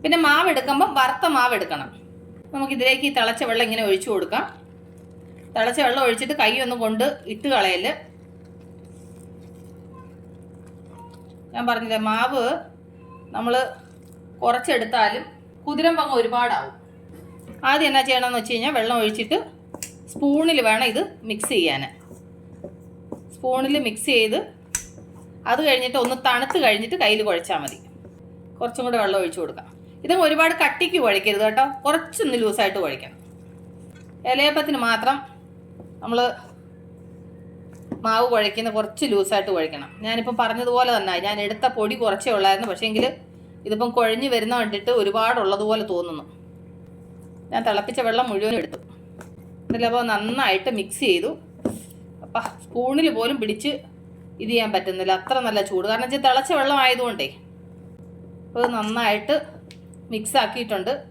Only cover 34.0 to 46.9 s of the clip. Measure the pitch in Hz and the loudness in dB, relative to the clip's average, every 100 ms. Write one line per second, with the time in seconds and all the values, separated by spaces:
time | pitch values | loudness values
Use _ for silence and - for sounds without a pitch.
34 | - - 247 254 294 302 294 269 233 220 | -20 -8 -2 2 4 2 -2 0 0 2
35 | 233 277 - - - - - - - - | 0 -2 -6 -20 -20 -20 -20 -20 -20 -14
36 | 226 233 247 - - - - - - - | -2 0 0 -2 -16 -20 -20 -20 -20 -20
37 | - - - - - - - - - - | -20 -20 -20 -20 -20 -20 -20 -20 -12 -6
38 | 226 226 247 233 208 214 226 214 214 - | 0 2 4 4 2 -2 -2 -2 -4 -4
39 | 285 202 190 208 196 180 160 147 135 - | 0 2 2 0 0 0 -2 -6 -14 -10
40 | 214 233 226 233 233 226 247 247 247 226 | -4 -4 -2 0 0 0 0 2 4 2
41 | 190 175 196 208 202 214 254 240 208 254 | 0 -2 -2 -2 -4 0 0 0 -2 0
42 | 226 196 262 208 190 190 226 180 220 214 | 0 0 0 2 4 2 0 -4 -4 -2
43 | 240 - - - - - 202 214 240 226 | -2 -4 -18 -20 -20 -16 -6 -2 0 2
44 | 226 226 269 233 214 240 214 202 196 240 | 2 2 0 0 0 -2 -2 -2 0 2
45 | 202 214 226 247 196 202 214 220 202 175 | 2 2 2 2 0 0 0 0 0 -4
46 | 170 156 - - - - - - - | -4 -10 -14 -20 -20 -20 -20 -20 -20